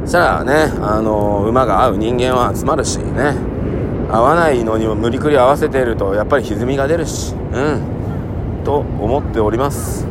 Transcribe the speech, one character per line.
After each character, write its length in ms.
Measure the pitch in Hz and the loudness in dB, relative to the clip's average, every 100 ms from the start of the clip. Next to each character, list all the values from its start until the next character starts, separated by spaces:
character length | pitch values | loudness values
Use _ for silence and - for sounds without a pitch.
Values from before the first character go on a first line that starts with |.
そ 40 | - | 2
し 40 | |
た 60 | 175 | 2
ら 260 | 151 82 | 4 2
ね、 280 | 123 147 151 - | 2 2 2 0
あ 200 | 104 107 | -2 0
の、 440 | 110 107 104 101 104 | 2 2 2 2 2
馬 180 | 123 | 2
が 200 | 123 95 | 2 4
合 60 | 123 | 2
う 60 | 98 | 2
人 180 | 110 123 | 0 0
間 180 | 127 | 2
は 180 | 127 117 | 2 0
集 100 | - | 0
ま 100 | 131 | 0
る 100 | 151 | 0
し 120 | 117 - | -2 -2
ね、 360 | - - 143 135 - - - - - - - | -4 0 0 0 -4 -4 -4 -2 -4 -4 -2
合 120 | 110 | 2
わ 120 | 127 | 4
な 160 | 170 160 | 4 4
い 140 | 127 | 2
の 120 | 113 110 | 0 0
に 100 | 110 | 0
も 80 | |
無 160 | 107 117 | 0 -2
理 80 | 127 | 0
く 120 | 151 | 2
り 80 | 143 | 4
合 80 | 123 | 4
わ 100 | 139 | 4
せ 120 | 151 | 0
て 140 | 135 | 0
る 140 | 123 110 | 0 0
と、 180 | 98 | 0
や 100 | 101 | 0
っ 20 | 107 | 0
ぱ 120 | 139 | 0
り 60 | |
歪 220 | 101 101 123 | 0 -2 -2
み 100 | 139 | 0
が 120 | 139 | 0
出 80 | 165 | 0
る 100 | 151 | -2
し、 280 | - - | -4 -6
う 20 | - - 117 | -6 -6 -2
ん、 1040 | 147 127 - - - - - - - - | 0 -2 -4 -4 -4 -6 -6 -6 -6 -4
と 140 | - 143 | 0 0
思 420 | - - 104 139 | -2 -2 0 0
っ 20 | |
て 160 | - 113 | -2 0
お 100 | 107 | 0
り 100 | 113 | 0
ま 120 | 143 | -2
す。 360 | - - - - | -2 -4 -4 -6